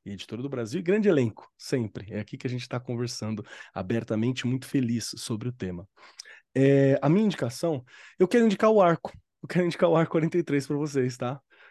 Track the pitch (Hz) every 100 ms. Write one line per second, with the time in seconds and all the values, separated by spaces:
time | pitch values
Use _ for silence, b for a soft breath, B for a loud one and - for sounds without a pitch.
0 | - 98 - 110 139 127 110 156 170 208
1 | 208 151 117 - - _ - 135 110 -
2 | 98 101 104 131 131 123 - 127 123 120
3 | 120 - 110 107 B B B 98 92 117
4 | 110 110 117 127 120 131 - 143 120 117
5 | - 131 - 110 123 123 92 87 87 B
6 | B B B B _ 131 139 139 135 139
7 | 143 185 214 - 120 - 170 143 B B
8 | B - 180 240 226 190 220 214 175 165
9 | - - _ _ - 175 175 - 175 165
10 | 160 170 165 175 160 143 123 147 151 139
11 | 127 123 123 131 _ b b